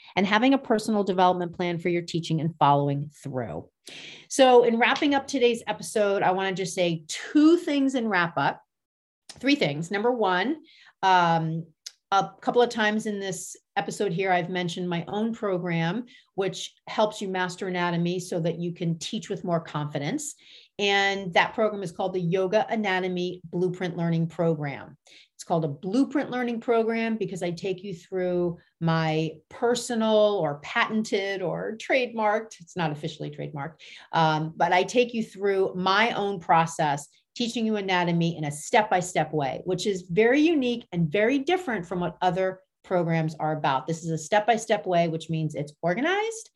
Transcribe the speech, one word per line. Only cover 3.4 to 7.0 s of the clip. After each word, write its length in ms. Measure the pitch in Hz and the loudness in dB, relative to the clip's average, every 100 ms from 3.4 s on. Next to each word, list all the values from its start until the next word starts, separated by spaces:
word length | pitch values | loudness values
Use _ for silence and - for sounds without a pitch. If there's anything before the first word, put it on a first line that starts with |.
| 110 80 - _ - - - - - | -6 -8 -14 _ -20 -18 -18 -20 -2
So 340 | - 262 247 | 4 8 8
in 160 | 233 226 | 6 4
wrapping 340 | 233 277 302 | 2 2 2
up 140 | 277 269 | 0 -2
today's 380 | 269 240 233 - | 2 2 2 -4
episode, 560 | 214 170 220 202 196 | -8 -4 0 0 2
I 80 | 180 | 2
wanna 220 | 185 190 | 0 -2
just 200 | 185 185 | -4 -4
say 300 | 190 175 165 | 0 0 -2